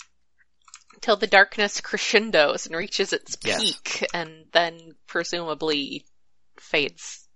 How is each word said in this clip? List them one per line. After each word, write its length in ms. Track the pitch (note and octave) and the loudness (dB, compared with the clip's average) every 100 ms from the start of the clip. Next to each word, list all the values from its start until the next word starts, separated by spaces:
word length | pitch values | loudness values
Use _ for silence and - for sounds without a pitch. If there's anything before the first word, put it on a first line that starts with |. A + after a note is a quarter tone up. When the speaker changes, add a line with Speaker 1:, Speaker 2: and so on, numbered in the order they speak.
| - _ _ _ _ _ _ - _ - | -20 _ _ _ _ _ _ -20 _ -8
Speaker 1:
Till 160 | - G#3 | 0 0
the 100 | G#3 | 6
darkness 540 | G3 G3 - G3+ - | 6 6 4 -2 -2
crescendos 840 | - G#3 - G#3+ A3+ F3+ C#3+ - - | -6 -4 2 2 4 4 4 2 -6
and 100 | E3 | -8
reaches 360 | - - G3 | -4 -2 -2
its 240 | - - - | -2 -6 -8
Speaker 2:
Yes. 180 | - - | -2 0
Speaker 1:
peak, 440 | G#3+ - - - - | -2 -4 -8 -6 -4
and 300 | F3 D#3+ D#3+ - | -4 -8 -12 0
then 420 | E3 E3+ E3 E3 - - | 2 2 -4 -18 -20 -10
presumably 1000 | F3+ E3+ F3 E3 D3 D#3+ D3 C#3 - - _ _ _ - - | -6 -4 -4 -4 -4 -2 -2 -4 -10 -14 _ _ _ -20 -20
fades 680 | - D#3 C#3 - - - - | -4 -2 -2 -6 -16 -18 -20